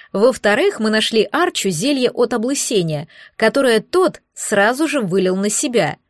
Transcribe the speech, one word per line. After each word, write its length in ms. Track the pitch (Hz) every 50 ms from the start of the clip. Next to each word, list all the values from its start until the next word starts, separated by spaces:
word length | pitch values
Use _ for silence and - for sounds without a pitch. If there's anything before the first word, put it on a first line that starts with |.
| - -
Во-вторых, 680 | - 196 208 254 - - - 208 202 240 349 403 - -
мы 100 | 220 220
нашли 380 | 214 220 214 - 226 220 202 -
Арчу 380 | - 285 349 359 349 - - 196
зелье 400 | 180 151 190 277 294 262 247 -
от 240 | - - 247 233 254
облысения, 760 | 233 214 254 285 285 - - 262 202 175 160 156 143 139 - - - - - _
которое 440 | - 220 220 226 285 277 254 226 220
тот 420 | 220 - - 359 370 302 - - _ _ _
сразу 540 | - - - 220 202 202 220 254 262 330 294
же 140 | 277 285
вылил 340 | 226 175 175 196 185 180 185
на 140 | 190 196 214
себя. 480 | 214 - - 294 233 220 170 147 - - _